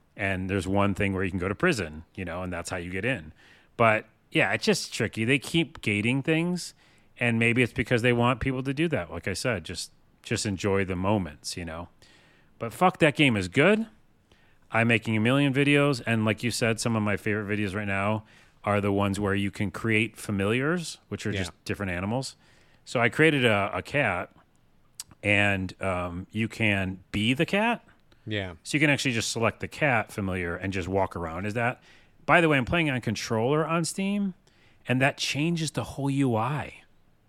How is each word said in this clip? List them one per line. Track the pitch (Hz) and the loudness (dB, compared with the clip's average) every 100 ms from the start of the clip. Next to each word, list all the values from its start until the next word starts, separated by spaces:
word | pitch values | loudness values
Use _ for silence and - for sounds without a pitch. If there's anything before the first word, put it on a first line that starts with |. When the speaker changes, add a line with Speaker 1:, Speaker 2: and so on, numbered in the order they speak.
| _ - | _ -6
Speaker 1:
And | 98 92 92 | -4 -2 -2
there's | 98 90 | -2 0
one | 98 101 | 2 2
thing | 98 98 | 2 0
where | 95 | 0
you | 95 | -2
can | 92 | -2
go | 92 | -4
to | 101 | 0
prison, | 180 123 80 78 - | 0 0 -4 -10 -14
you | - | -10
know, | 87 87 | -8 -6
and | 92 | -6
that's | 85 - | -8 -6
how | 90 | -8
you | 87 | -6
get | 92 | -6
in. | 117 117 78 - - - _ - | -4 -6 -8 -20 -20 -20 _ 4
But | 117 107 - _ _ | 4 4 -2 _ _
yeah, | 156 104 | 0 2
it's | 110 - | 2 2
just | 196 - | 0 -2
tricky. | - 117 110 113 | -2 -2 0 0
They | 139 | 0
keep | - 165 165 - | 0 -2 -2 -4
gating | - 104 113 135 | -2 0 0 0
things, | 147 160 175 180 - - _ _ _ - | 0 0 0 -4 -8 -16 _ _ _ -2
and | 120 113 | 0 2
maybe | 117 117 | 2 4
it's | 120 | 2
because | - 110 123 | 0 0 2
they | 123 | 4
want | 120 120 127 | 4 2 2
people | 135 127 | -2 -4
to | 131 139 | -4 -2
do | 170 | -2
that. | 127 85 | -2 -4
Like | 82 101 | -8 -6
I | |
said, | 92 131 101 | -4 -2 -4
just, | 80 85 - _ _ _ | -6 -10 -12 _ _ _
just | - 113 110 | -6 -4 -2
enjoy | 92 104 98 95 | -2 0 0 0
the | 90 | -2
moments, | 95 107 82 73 - 92 | 0 0 -2 -8 -12 -10
you | 82 | -10
know. | 80 87 _ - - _ _ _ _ | -10 -14 _ -20 -20 _ _ _ _
But | 117 | -10
fuck, | - 180 - | 2 2 6
that | 156 135 | 2 6
game | 143 104 | 4 4
is | 90 | 2
good. | 127 170 220 226 - _ _ _ _ _ _ _ | 4 4 4 0 -12 _ _ _ _ _ _ _
I'm | 110 117 | 2 4
making | 113 - 110 | 2 2 0
a | |
million | 113 139 143 | 2 2 2
videos, | 131 139 143 143 131 - | 2 4 4 4 0 0
and | 113 110 | 0 2
like | 104 | 0
you | 120 | -2
said, | - 113 110 | 0 0 0
some | 120 113 | 0 0
of | |
my | 104 95 | 0 -2
favorite | 110 104 98 | -2 -4 -2
videos | 104 104 | -2 -2
right | 101 104 | -4 -4
now | 98 101 110 - - - _ | -2 0 -2 -4 -20 -20 _
are | 104 104 | 0 0
the | 101 | 2
ones | 98 101 98 | 2 2 2
where | 101 | 0
you | 101 101 | 0 0
can | - 101 | -2 -6
create | - 113 110 92 - | -4 0 2 0 -4
familiars, | - 98 98 123 143 175 160 - _ | -4 0 0 0 0 -2 -6 -14 _
which | 101 107 | -8 -4
are | |
Speaker 2:
Yeah. | 101 | -4
Speaker 1:
just | 90 - - | -4 -8 -8
different | 98 98 | -6 -4
animals. | 87 98 123 131 - _ _ _ _ - | -4 -2 -4 -6 -12 _ _ _ _ -6
So | 123 | 2
I | 117 | 2
created | - 160 143 123 | 6 4 6 4
a, | 104 101 | 4 0
a | 92 | -4
cat, | - 143 117 90 - _ _ _ _ _ _ - - - | -4 -2 0 -2 -6 _ _ _ _ _ _ -20 -20 -6
and, | 104 101 101 98 92 - | 0 2 2 0 -4 -6
um, | 95 90 87 87 92 | -4 -2 -4 -8 -8
you | 110 113 | -4 -4
can | - 110 98 92 92 - | 0 0 2 -2 -6 -6
be | 104 110 | -2 0
the | 131 160 | 0 0
cat. | 202 226 226 - _ _ _ 110 | 0 0 -2 -8 _ _ _ -6
Speaker 2:
Yeah. | 104 92 82 | -6 -6 -10
Speaker 1:
So | - 147 | -4 2
you | |
can | 147 | 2
actually | 135 135 | 2 0
just | 113 - | -2 -2
select | 113 113 - | 0 0 -2
the | 92 | -10
cat | - 151 117 - | -2 2 2 0
familiar | - 95 92 87 85 | -4 -2 -2 -2 -4
and | 95 | -4
just | 95 85 | -4 -2
walk | 95 92 90 | 0 0 -2
around | 82 82 104 | -6 -6 -6
as | 113 | -2
that. | 120 - - - _ _ - | -2 -4 -14 -20 _ _ 2
By | 165 | 4
the | 165 | 6
way, | 143 | 2
I'm | 117 | 2
playing | 170 151 | 0 0
on | 127 | -2
controller | 113 101 - 113 120 151 156 | -2 -4 -2 0 0 0 0
on | 170 156 | -2 -2
Steam, | - 196 202 196 - _ _ _ _ - | -4 -2 -2 -4 -6 _ _ _ _ -2
and | 127 | 2
that | 135 - | 2 0
changes | - 139 160 165 156 | -4 -2 -2 -2 -4
the | - | -4
whole | 110 - 139 | -8 -6 -2
U | 135 135 110 | 0 2 2
I. | 120 147 - - - _ _ _ | 0 -4 -8 -14 -20 _ _ _